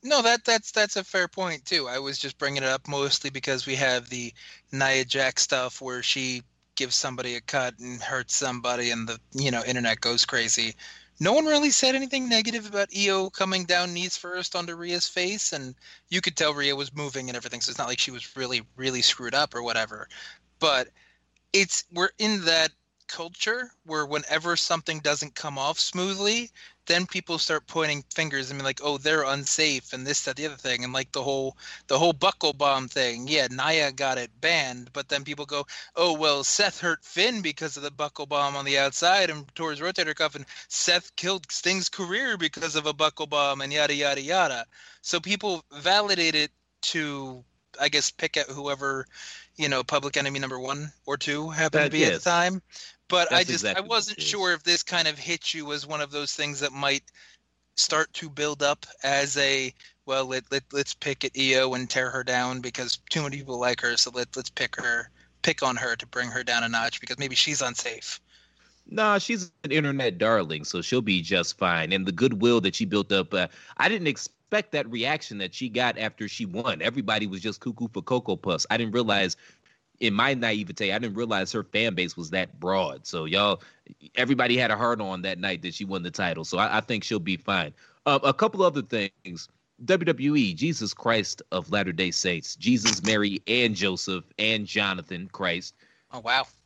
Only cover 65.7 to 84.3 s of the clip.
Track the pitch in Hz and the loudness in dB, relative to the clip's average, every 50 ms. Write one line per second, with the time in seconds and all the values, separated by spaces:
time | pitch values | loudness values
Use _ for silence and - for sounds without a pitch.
65.7 | 123 113 120 123 117 113 - - - 123 123 123 117 127 123 123 120 117 117 117 | 0 0 -2 -4 -4 -4 -6 -8 -4 -4 -4 -2 -4 -4 -2 2 2 2 2 2
66.7 | 117 113 113 117 - - - - 127 123 143 135 127 - - 156 147 135 135 123 | 0 0 0 0 -4 -6 -8 -8 -8 -6 -6 -2 2 2 2 2 2 0 -2 -2
67.7 | 117 - - 123 113 101 - - - - _ _ _ - _ _ _ _ _ _ | -4 -4 -6 -6 -8 -8 -10 -10 -10 -12 _ _ _ -20 _ _ _ _ _ _
68.7 | _ _ _ - - 214 220 214 208 196 - - 233 214 180 175 _ _ - 147 | _ _ _ -8 -2 0 2 4 4 2 2 0 -4 -4 -4 -10 _ _ -6 0
69.7 | 135 156 147 143 139 139 131 117 92 87 101 110 113 107 90 76 80 76 76 - | 0 2 2 2 0 2 0 0 0 2 2 4 4 4 2 0 -4 -6 -6 -4
70.7 | - 90 85 - 123 127 117 104 95 90 82 80 98 90 85 - - - 98 90 | -6 -4 -2 0 0 0 2 2 2 2 2 2 2 2 2 0 -2 0 0 2
71.7 | 87 82 80 78 92 98 95 95 90 82 120 139 - 98 104 120 120 113 92 95 | 2 2 0 0 0 0 0 -2 0 2 2 2 4 4 4 6 6 6 4 2
72.7 | - - 113 95 92 104 98 - 101 98 92 - - 95 90 82 - - - - | 0 0 -2 0 2 0 2 4 2 2 2 2 0 -2 -2 -2 -4 -16 -20 -20
73.7 | - - - 175 220 208 175 151 127 - - - _ _ _ _ - 208 202 _ | -2 0 2 2 2 2 0 0 -2 -2 -6 -12 _ _ _ _ 0 0 0 _
74.7 | - 147 135 117 117 120 117 135 151 156 - - 110 101 95 92 - - 131 123 | -2 -2 -2 -2 -2 -2 0 0 0 -2 -4 -8 -6 -6 -6 -6 -6 -6 -8 -4
75.7 | 107 120 123 123 117 - 110 107 - - 113 101 - - 117 95 85 104 131 127 | 0 2 2 2 0 0 -4 -4 -4 -4 -8 -8 -6 -6 -6 -4 -4 -4 -2 -2
76.7 | 98 80 80 113 120 - 110 101 107 107 107 101 95 95 87 110 101 - - 131 | -2 0 0 0 0 0 0 0 0 0 0 -2 -4 -4 -4 -6 -6 -4 -6 -6
77.7 | 110 - 120 113 - 98 85 - 131 127 123 - 95 85 - 95 87 78 - - | -4 -4 -6 -6 -6 -8 -4 0 -2 0 0 0 -4 -2 0 -2 0 0 0 0
78.7 | 104 117 117 110 104 123 120 110 101 101 98 90 - _ - - - _ _ _ | 0 0 0 0 0 0 2 2 2 2 2 0 -2 _ -14 -20 -20 _ _ _
79.7 | _ _ _ _ _ _ 117 113 101 104 120 135 139 127 117 113 107 107 104 85 | _ _ _ _ _ _ 0 2 4 4 4 2 2 2 0 0 0 0 -2 -6
80.7 | 95 - 107 98 95 110 120 113 98 104 120 113 110 98 95 92 - 113 98 - | -4 -2 -2 0 0 0 -2 -4 -4 -4 -2 0 0 0 0 -2 -2 -4 -4 0
81.7 | - 104 113 117 95 85 90 85 - - 85 78 82 95 90 - - - 80 90 | 0 2 2 2 2 0 -2 -2 -2 -8 -8 -4 -2 -2 -2 -2 -6 -6 -2 0
82.7 | 95 95 92 76 67 65 _ - - 82 80 80 87 98 101 104 95 82 - - | 2 2 2 0 -2 -8 _ -8 -6 -6 -4 0 2 2 4 4 2 0 -4 -20
83.7 | - _ _ - - _ 76 78 _ 123 127 123 | -20 _ _ -20 -20 _ -20 -8 _ -2 2 2